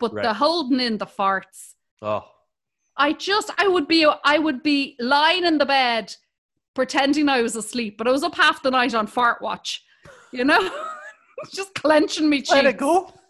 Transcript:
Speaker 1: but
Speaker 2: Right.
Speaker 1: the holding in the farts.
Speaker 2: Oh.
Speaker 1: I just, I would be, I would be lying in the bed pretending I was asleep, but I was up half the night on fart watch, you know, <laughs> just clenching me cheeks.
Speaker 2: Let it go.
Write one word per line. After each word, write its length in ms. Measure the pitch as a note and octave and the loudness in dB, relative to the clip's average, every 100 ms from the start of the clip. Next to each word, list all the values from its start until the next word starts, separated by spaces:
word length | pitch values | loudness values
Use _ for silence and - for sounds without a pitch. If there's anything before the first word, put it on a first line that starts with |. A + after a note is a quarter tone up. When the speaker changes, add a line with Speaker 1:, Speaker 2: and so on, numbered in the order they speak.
Speaker 1:
but 120 | A#3 | -6
Speaker 2:
Right. 120 | G#3+ | -2
Speaker 1:
the 100 | G#3+ | -4
holding 460 | G#3 D4 E4+ B3+ B3+ | 0 0 0 -2 -2
in 180 | B3 G#3+ | -2 -4
the 80 | G3 | -6
farts. 680 | - G3 F#3+ - - - _ _ _ | -2 -2 -2 -6 -18 -20 _ _ _
Speaker 2:
Oh. 220 | G#2+ G#2 - _ _ _ _ _ _ - | -6 -6 -6 _ _ _ _ _ _ -2
Speaker 1:
I 160 | D4 | 0
just, 380 | D#4 F4+ G#4 - - | -2 -2 -2 -2 -2
I 120 | G4 | 2
would 180 | F4+ C#4+ | 2 2
be, 180 | E4 D4+ - | 2 4 2
I 140 | C#4+ D4+ | 2 2
would 240 | D#4 B3+ | 0 -2
be 340 | D4+ C#4+ C#4 - | -2 -2 -2 -6
lying 460 | A#3+ C#4+ D#4 F4+ | -2 2 2 2
in 140 | F4 D#4 | 2 2
the 80 | C#4 | 2
bed 480 | C4+ B3 A3+ F#3 - _ _ _ _ _ | 2 0 -2 -6 -14 _ _ _ _ _
pretending 540 | - B3+ C4+ C#4 D4 D4 | -6 -2 2 2 2 2
I 120 | C4 | 2
was 140 | A#3 | 0
asleep, 440 | A3 G#3+ B3 A3 G#3 | -4 -8 -8 -8 -4
but 100 | A#3 | -2
I 20 | |
was 140 | C4+ | 0
up 100 | E4+ | -2
half 280 | F4+ D#4 D#4 | 2 2 2
the 80 | C4+ | 0
night 240 | B3+ A#3+ | 0 0
on 120 | A3 G#3 | -2 -2
fart 340 | B3 A#3+ G#3+ | 0 0 0
watch, 440 | - - - - - _ - - _ | -6 -8 -10 -12 -14 _ -20 -20 _
you 120 | B3+ | -2
know, 260 | C4+ E4+ F#4 C#5+ D#5+ D#5+ G5+ | 2 2 2 -6 -12 -14 -18
<laughs> 400 | - _ - D5+ | -20 _ -16 -12
just 180 | F#4 G4 | -12 -10
clenching 540 | - D4 D#4 G4+ - D4+ | -2 2 4 2 0 0
me 100 | C#4 | 0
cheeks. 120 | - | 2
Speaker 2:
Let 160 | C#4+ C4+ | 4 4
it 100 | F#3+ | 2
go. 340 | C#4 F4+ F#4 - _ | 2 0 0 -10 _